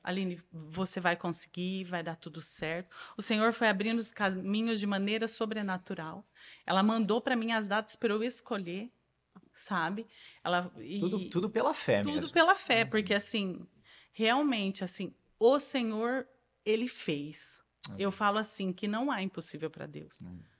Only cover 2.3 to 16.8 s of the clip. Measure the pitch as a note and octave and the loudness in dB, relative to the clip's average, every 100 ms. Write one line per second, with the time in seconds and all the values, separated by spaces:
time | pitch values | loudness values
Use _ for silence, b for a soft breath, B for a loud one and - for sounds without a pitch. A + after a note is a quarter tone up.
2.3 | D#3 - - D#3 E3 F#3 B B - - | -8 -6 -4 -4 -4 -8 B B -4 0
3.3 | G#3+ A3 A3+ A3+ G3 G#3 A#3 A3 - G3+ | 4 4 4 4 4 2 0 -2 0 0
4.3 | F#3 F#3 G#3+ A3+ A3 G3+ G3 G3 G#3+ A3 | 0 0 0 2 0 0 0 0 0 -2
5.3 | - A3 G#3+ G3+ F#3 - F#3+ D#3 F3+ - | -2 -2 -2 -2 -4 -6 -8 -8 -12 -16
6.3 | B B B - F#3 G#3 A3+ G3+ A3 B3 | B B B 0 4 6 4 2 2 2
7.3 | B3 A3+ A3+ G3+ G#3 G#3+ - A#3 G#3 A#3 | 0 2 0 0 -2 -2 -2 0 0 0
8.3 | B3 - G#3+ F3 F3+ A#3 - _ _ _ | -4 -4 -4 -4 -8 -10 -14 _ _ _
9.3 | - - - - F#3+ E3 G3+ A3+ B B | -20 -20 -18 -4 0 0 -2 -8 B B
10.3 | B F3 F3 F3+ - C3 G3+ F#3 G#3 F3+ | B 0 0 0 -8 -8 -2 0 0 0
11.3 | E3+ G3+ A3+ B3+ D#4 - G#2+ G2+ - E4 | 0 0 2 2 2 4 4 4 0 2
12.3 | F4 E4 G4 - A#3 A3+ A3 G#3 G3+ - | 6 6 6 4 2 4 0 2 0 0
13.3 | A3 F#3+ F3 F3 _ B B B - A3 | -2 -2 -6 -12 _ B B B 0 2
14.3 | B3+ D4+ A3+ G3 F#3+ F#3 - F#3+ - _ | 4 2 2 0 -2 -4 -4 -8 -10 _
15.3 | _ A3+ C#4 C4+ C4+ A#3 A3 A#3 C4 B3+ | _ 6 6 4 0 0 0 0 -2 -4
16.3 | _ _ _ - A3 | _ _ _ 0 0